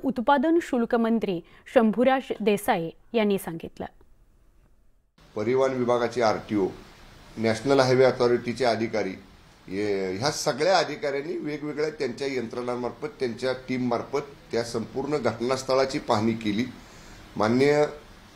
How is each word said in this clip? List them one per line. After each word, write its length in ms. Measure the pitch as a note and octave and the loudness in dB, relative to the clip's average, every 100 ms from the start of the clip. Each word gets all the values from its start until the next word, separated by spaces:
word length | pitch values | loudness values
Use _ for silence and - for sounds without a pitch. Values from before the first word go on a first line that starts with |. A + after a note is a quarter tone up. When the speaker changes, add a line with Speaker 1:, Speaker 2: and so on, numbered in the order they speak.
Speaker 1:
उत्पादन 540 | C#4 B3 A3+ C#4+ D4+ E4 | -2 -2 2 4 4 2
शुल्क 320 | - B3 A#3 | 2 0 0
मंत्री 460 | A#3+ A#3 A3+ G3+ E3+ - - - | 2 2 2 0 -4 -6 -20 0
शंभूराज 580 | C4 A3+ G3+ B3+ C4+ - - | 4 4 4 2 2 -2 -4
देसाई 500 | G#3+ G3+ - G3+ E3 - - | 0 0 2 -2 -2 -10 -4
यांनी 260 | A#3 G#3+ G3 | 2 2 2
सांगितलं. 480 | - E3 - - - - - - _ _ _ _ _ _ _ _ _ _ - - | -2 -10 -12 -12 -14 -14 -20 -20 _ _ _ _ _ _ _ _ _ _ -14 -6
Speaker 2:
परिवहन 360 | A2 C3 C3+ | 0 2 2
विभागाचे 500 | C3 A#2+ A#2+ A#2 B2 | 0 0 2 0 2
आरटीओ, 440 | A2+ F#2 - G#2 F#2 - - - - - - - | 2 2 -2 0 0 -4 -18 -20 -20 -20 -16 -4
नॅशनल 440 | A2+ A2 C3+ C#3+ | -2 0 2 4
हायवे 240 | B2+ B2+ | 6 6
अथॉरिटीचे 600 | C3 B2 A#2+ A#2+ A#2+ A2+ | 4 4 2 2 -2 -2
अधिकारी, 460 | B2+ A2 A2+ G#2+ F#2+ F#2 - - - - - | 0 0 0 -2 -4 -6 -14 -20 -20 -20 -10
हे, 480 | F#2 G#2 G2 F#2+ F#2+ | -4 -2 -2 -2 -2
ह्या 140 | C#3 | -2
सगळ्या 480 | D#3 - B2+ D#3+ F#3 | -2 -2 0 2 2
अधिकाऱ्यांनी 580 | D3 D3 D3 C#3 D3 F3 | 2 -2 -4 -4 -4 -6
वेगवेगळ्या 540 | D3+ D3 D3 D3 D#3 | -6 -8 -6 -4 -4
त्यांच्या 360 | D3+ C3+ A#2 C#3 | -4 -6 -4 -4
यंत्रणांमार्फत, 840 | C3 A2+ A#2+ B2 B2 A#2+ - D3+ - | -4 -6 -6 -6 -4 -6 -8 -12 -6
त्यांच्या 320 | B2+ A2+ C3 | -6 -4 -4
टीममार्फत 680 | B2+ - C3 B2 A2+ - C#3 D3+ - - | -4 -4 -4 -2 -2 -2 -6 -6 -12 -6
त्या 120 | A2+ | -4
संपूर्ण 520 | A#2 A#2 G#2+ B2+ C3+ D3+ | -2 -4 -6 -6 -4 -2
घटनास्थळाची 840 | A#2 A2 A#2+ B2+ - C3 C3+ D3 | -2 -2 -2 -2 0 2 2 0
पाहणी 340 | - A2+ A2+ | 0 2 2
केली. 320 | A2+ G#2+ G2+ B2+ - - - - - - - | 0 -2 -2 -2 -6 -20 -20 -20 -20 -10 -2
माननीय 480 | G#2+ B2 C#3 D3 D3 - - - - | 2 4 4 4 2 -2 -18 -20 -20